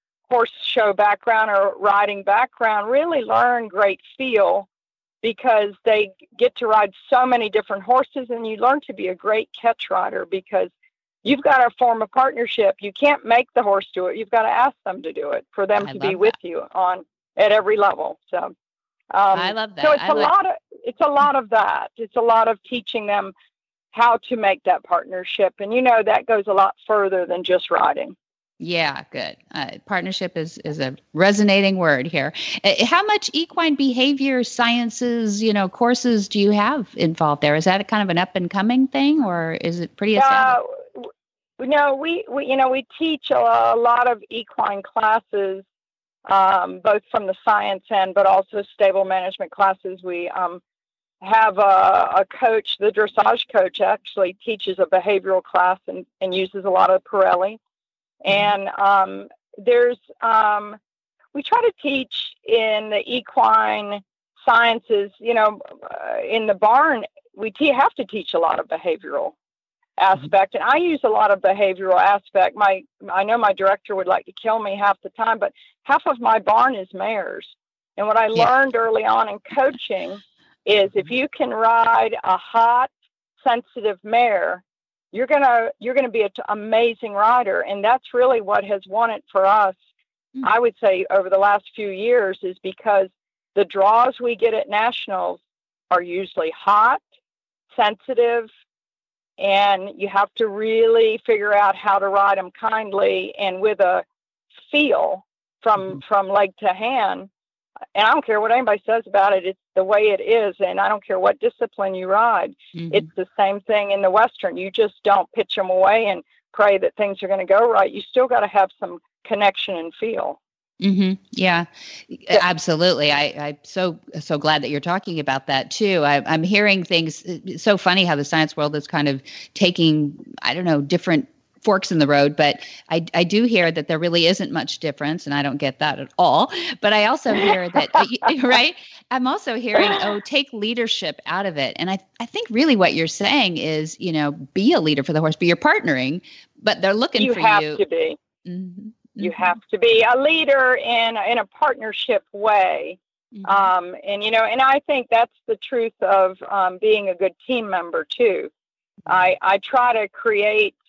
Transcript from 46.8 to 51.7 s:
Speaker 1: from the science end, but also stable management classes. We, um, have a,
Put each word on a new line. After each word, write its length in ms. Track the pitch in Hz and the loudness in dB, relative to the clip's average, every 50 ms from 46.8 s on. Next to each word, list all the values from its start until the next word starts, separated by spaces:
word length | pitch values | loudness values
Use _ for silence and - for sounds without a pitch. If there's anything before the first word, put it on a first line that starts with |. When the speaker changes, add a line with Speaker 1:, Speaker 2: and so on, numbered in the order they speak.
| - 220 208 214 - _ | 0 0 0 0 -2 _
Speaker 1:
from 160 | - 220 202 | -6 -4 -4
the 80 | 185 190 - - | -4 -6 -4 0
science 400 | 226 208 208 202 208 196 185 _ - | 0 0 2 0 -2 -6 -6 _ -4
end, 220 | 220 196 190 190 170 | -2 0 0 0 2
but 100 | 202 196 | 2 4
also 380 | 190 190 190 190 _ 220 202 202 - _ | 4 4 2 2 _ -4 -8 -8 -6 _
stable 320 | - 208 196 185 196 190 | 2 2 2 4 2 0
management 460 | 190 190 190 180 190 190 - 190 - | 0 -2 -4 -4 -6 -8 -8 -12 -8
classes. 500 | - - 196 196 190 - - 190 185 180 185 | -2 0 0 0 0 -2 -6 -14 -12 -12 -10
We, 260 | 180 175 175 175 175 | -10 -8 -8 -8 -8
um, 320 | - 190 180 170 180 180 _ _ _ _ _ _ _ _ _ _ _ - | -6 -4 -6 -6 -6 -10 _ _ _ _ _ _ _ _ _ _ _ -12
have 360 | 190 202 220 220 220 214 185 | -4 2 4 4 4 4 4
a, 40 | 196 202 202 | 4 4 6